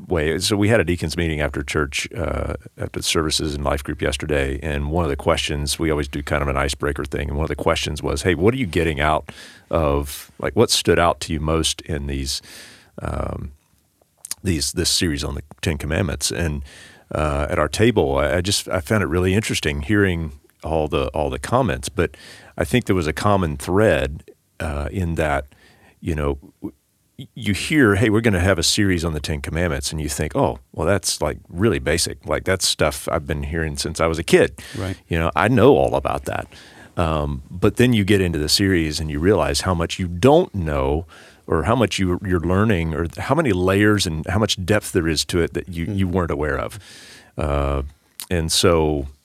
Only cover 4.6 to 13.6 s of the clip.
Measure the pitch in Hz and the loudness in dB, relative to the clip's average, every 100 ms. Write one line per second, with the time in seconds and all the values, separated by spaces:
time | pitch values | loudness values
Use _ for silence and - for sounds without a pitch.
4.6 | 80 71 73 82 80 69 - 80 - 76 | -4 -2 0 0 0 0 0 0 0 -4
5.6 | 73 - 80 76 71 73 71 76 69 67 | -4 -2 0 0 -2 -6 -2 -2 0 0
6.6 | 71 - 73 71 69 71 71 71 78 71 | -2 -2 -4 -4 -4 -4 -4 -2 -4 -2
7.6 | 80 80 80 76 - - 95 78 101 131 | 0 0 -2 -4 -4 0 0 4 2 2
8.6 | 101 85 82 71 76 78 - - - - | 0 0 0 2 2 0 -4 -14 -20 -20
9.6 | - 82 76 71 71 - - - 69 - | -2 0 2 0 -2 -10 -16 -6 -2 2
10.6 | 120 - - 82 85 - - 78 78 80 | 2 2 2 4 4 2 -4 -4 0 0
11.6 | 78 - - 76 69 69 67 - - - | 0 -4 -6 -6 -4 -4 -4 -8 -10 -20
12.6 | - - _ - 50 - - - 71 - | -20 -20 _ -12 -8 -6 -6 -8 -10 -14